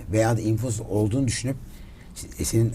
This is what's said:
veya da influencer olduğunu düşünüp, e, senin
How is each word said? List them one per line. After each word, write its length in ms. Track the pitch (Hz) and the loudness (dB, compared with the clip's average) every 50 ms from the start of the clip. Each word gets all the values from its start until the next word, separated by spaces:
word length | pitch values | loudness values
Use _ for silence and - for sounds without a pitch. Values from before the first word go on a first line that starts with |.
| - - 92 | -2 0 2
veya 240 | 110 110 117 120 | 4 4 4 4
da 40 | 113 | 2
influencer 440 | 110 110 113 107 123 131 110 113 113 95 | 2 2 0 2 0 -2 -2 -4 -4 -2
olduğunu 360 | 95 104 107 104 107 135 139 | 2 2 2 4 2 2 2
düşünüp, 300 | 120 - - - 127 139 135 - - - - - - - - - - - - - - - - | 2 0 0 -2 -4 -4 -4 -8 -14 -16 -16 -16 -16 -16 -18 -18 -16 -14 -14 -14 -10 -6 -6
e, 60 | - | -2
senin 280 | - - 113 117 113 117 | 0 4 4 4 2 2